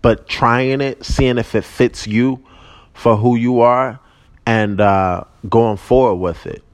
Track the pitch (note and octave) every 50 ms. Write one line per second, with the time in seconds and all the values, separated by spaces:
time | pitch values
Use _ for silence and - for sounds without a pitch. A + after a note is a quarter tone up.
0 | - A#2+ A2 G2 - - - - - A#2+ A#2 B2 C3 C3 C3+ C3+ C#3 C#3 A#2+ -
1 | - - - - C#3 B2+ B2 A#2+ A2 - - A2+ F#2+ - - - B2+ A#2+ - -
2 | - A2 G#2+ A2 B2 C3 C3 B2+ _ _ - - - - - - - _ _ -
3 | - A#2+ A2+ G#2 G#2+ B2 A#2+ A#2 A#2 B2 B2+ A#2+ A#2 A#2+ B2 B2+ C3 C3 A2+ C3+
4 | _ _ _ _ _ _ _ - _ - A2+ A2 G#2+ G#2 G2+ F#2+ G#2 G2+ G2 F#2+
5 | F#2+ F#2 F2+ F2 - _ _ _ - G2+ F#2 A2+ A#2 A2+ G#2+ F#2+ - - B2+ B2+
6 | C3 A#2+ G2 F2+ F2+ F2+ E2 - - - - - _ _